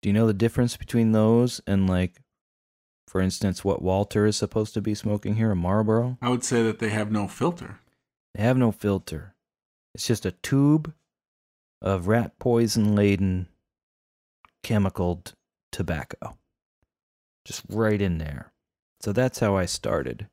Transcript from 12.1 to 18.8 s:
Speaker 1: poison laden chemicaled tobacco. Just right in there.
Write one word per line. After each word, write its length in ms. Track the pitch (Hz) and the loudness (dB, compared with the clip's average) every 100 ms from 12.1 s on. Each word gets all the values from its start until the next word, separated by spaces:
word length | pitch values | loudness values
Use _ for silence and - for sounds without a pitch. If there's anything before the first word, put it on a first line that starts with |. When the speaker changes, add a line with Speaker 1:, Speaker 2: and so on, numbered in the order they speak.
| 113 110 _ | 0 0 _
Speaker 1:
poison 580 | 127 117 117 113 104 104 | 0 2 2 2 2 4
laden 520 | 104 98 98 92 90 _ _ _ _ _ _ _ _ _ _ _ | 4 2 0 -2 -6 _ _ _ _ _ _ _ _ _ _ _
chemicaled 720 | - 110 98 - 90 87 - - _ _ _ | -2 0 0 0 -2 -2 -8 -20 _ _ _
tobacco. 680 | - 87 80 65 - - - _ _ _ _ _ _ _ _ _ _ - | -8 -4 -4 -8 -12 -14 -16 _ _ _ _ _ _ _ _ _ _ -16
Just 180 | - - | -16 -8
right 320 | 104 110 104 | -2 0 2
in 160 | 98 82 | 0 -2
there. 340 | 78 71 - _ _ _ | -4 -10 -14 _ _ _